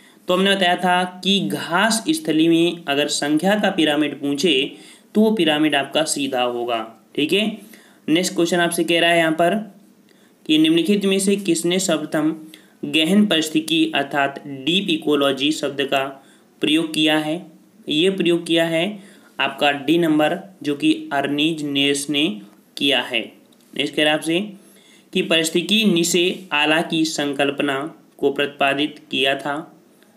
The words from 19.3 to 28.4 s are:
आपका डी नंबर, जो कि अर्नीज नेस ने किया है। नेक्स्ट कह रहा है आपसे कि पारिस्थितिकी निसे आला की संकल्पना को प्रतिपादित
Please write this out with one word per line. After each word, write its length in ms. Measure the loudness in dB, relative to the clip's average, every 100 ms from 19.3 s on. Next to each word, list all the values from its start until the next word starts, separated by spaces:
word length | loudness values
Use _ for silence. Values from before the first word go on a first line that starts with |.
| -6
आपका 300 | -6 0 0
डी 260 | 0 0 2
नंबर, 400 | 4 2 2 -2 -10 -10
जो 120 | -6
कि 340 | -2 0 -2 -2
अर्नीज 500 | -4 -2 0 -2 -2
नेस 420 | -4 0 2 0 -2
ने 160 | -2 -2 -4 -16 -20 _ -4
किया 240 | 0 0
है। 180 | 0 -4 -6 -16 _ _ _
नेक्स्ट 220 | -6 -4
कह 80 | 0
रहा 100 | 0
है 60 | 0
आपसे 220 | -2 -4 -4 -12 -20 -20 _ -20 _
कि 100 | -4
पारिस्थितिकी 640 | 0 0 0 -2 0 2
निसे 640 | 2 2 2 0 0 -4 -6
आला 260 | -2 2 0
की 220 | 0 0 -2
संकल्पना 720 | -2 -4 0 -2 0 -2 -4 -6 -12 _ -2
को 120 | -2
प्रतिपादित 680 | 0